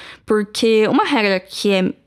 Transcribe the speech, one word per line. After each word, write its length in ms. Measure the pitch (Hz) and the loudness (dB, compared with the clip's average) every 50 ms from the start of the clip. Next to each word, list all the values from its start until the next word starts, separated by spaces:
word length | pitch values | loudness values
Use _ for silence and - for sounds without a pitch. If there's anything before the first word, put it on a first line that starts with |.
| - - - - _ | -20 -20 -20 -20 _
porque 600 | - 220 214 208 202 - - 240 226 220 214 214 208 | -2 -2 -2 -2 -4 -4 -2 0 2 2 2 2 2
uma 160 | 247 392 427 | 2 0 0
regra 340 | 349 285 240 208 202 190 185 | 0 0 0 0 0 0 -2
que 300 | 185 - - - - 202 | -4 -8 -12 -4 -2 0
é 200 | 196 190 185 185 - - _ | 0 2 0 -2 -4 -8 _